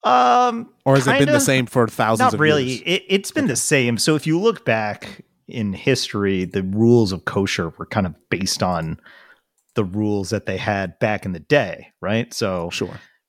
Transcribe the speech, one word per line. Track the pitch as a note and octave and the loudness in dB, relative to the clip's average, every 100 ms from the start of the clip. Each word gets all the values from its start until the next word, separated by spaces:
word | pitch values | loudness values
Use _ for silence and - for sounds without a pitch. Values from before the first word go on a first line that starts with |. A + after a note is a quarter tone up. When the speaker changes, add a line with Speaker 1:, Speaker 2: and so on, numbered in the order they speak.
Speaker 1:
Um, | B3 B3 B3 B3 B3 A#3 A#3 _ - | 4 4 6 4 2 -2 -12 _ 2
Speaker 2:
Or | C3+ | 2
has | C3 | 4
it | |
been | C3+ | 2
the | C#3+ | 4
Speaker 1:
kinda. | C#3+ | 4
Speaker 2:
same | C#3 C3 A#2+ | 2 0 0
for | C3 A2+ | 0 0
thousands | - A2 A2 - | 2 0 4 2
Speaker 1:
Not | A2 | 4
Speaker 2:
of | |
Speaker 1:
really. | D3+ D3+ B2+ | 2 2 0
Speaker 2:
years? | A#2+ - | -4 -2
Speaker 1:
It, | F3+ - | -4 0
it's | F#3+ G3 | -2 -2
been | - C4 | -2 -2
the | |
Speaker 2:
Okay. | B2 | -2
Speaker 1:
same. | - C#3+ A#2+ A2+ | 0 2 2 0
So | - D#3 | 2 0
if | D#3+ | 0
you | E3 | 0
look | A3 F#3+ - | 0 0 -2
back | A2 G#2+ G2+ - - - _ - | -2 -2 -8 -12 -18 -20 _ -14
in | - G#2 | -6 -6
history, | F#2 - B2+ - G#2 G2+ F#2+ F2+ | -2 0 0 -2 -2 0 0 -2
the | G2+ | -4
rules | F#2+ G2+ A2+ A#2+ G#2+ | -4 2 4 6 4
of | F#2 - | -2 -4
kosher | - G2+ - E2 - | -2 -2 -2 -6 -8
were | - | -6
kind | A2 F#2 | -2 -2
of | - _ | -6 _
based | E3+ F#3+ - | -4 -4 -2
on | F#2 F2 D#2+ D#2+ - - _ _ _ _ _ - | -2 -2 -4 -8 -14 -20 _ _ _ _ _ -6
the | |
rules | G2 G2 G#2+ G#2 F#2 | -4 -2 -2 -2 -2
that | G#2+ - | -6 -4
they | F#2+ | -6
had | G#2+ G2+ F#2+ - | -4 -4 -4 -4
back | A#2 G#2 G2 | -4 -2 -6
in | |
the | F2 | -10
day, | - D3 G#2 D#2+ - _ | 0 0 0 -8 -16 _
right? | F2+ A2+ A#2+ | -4 -2 -4
So, | - G#2+ F#2 E2+ | -4 -4 -2 -6
Speaker 2:
Sure. | - F2+ - - _ | -6 -8 -8 -20 _